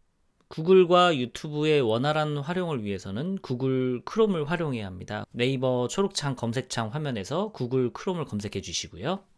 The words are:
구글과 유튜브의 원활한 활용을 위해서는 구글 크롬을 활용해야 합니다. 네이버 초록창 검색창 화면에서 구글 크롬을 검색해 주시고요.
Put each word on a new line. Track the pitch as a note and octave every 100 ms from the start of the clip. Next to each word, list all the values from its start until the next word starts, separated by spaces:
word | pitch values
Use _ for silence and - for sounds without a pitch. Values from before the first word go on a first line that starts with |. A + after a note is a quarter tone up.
| _ _ _ _ -
구글과 | - D#3+ F#3+ F3 F3+ F3+ D3
유튜브의 | B2 - D#3 D3 D#3 D3+
원활한 | A#2 A2+ C#3+ D3+ D3+ D3
활용을 | C#3 F3+ F3 C#3 G2+
위해서는 | F#2+ G2 G2+ F3 G3
구글 | - B2 C3 C3 B2+ B2 -
크롬을 | G#3+ A3 F3 C#3+
활용해야 | E3+ D#3 A#2+ G2
합니다. | F2+ F#2 G#2 G#2
네이버 | A#2+ B2+ C3+ C3 B2 B2
초록창 | - G3 - C#3+ B2+
검색창 | A#2 A#2+ - - A2
화면에서 | D3 D3 A#2 F#2 D3+ G#3
구글 | - B2 C3 A#2+
크롬을 | - G3+ F3
검색해 | C#3+ G#2 G2+ G2
주시고요. | F2+ E2 E2+ E2+ B2 G3 _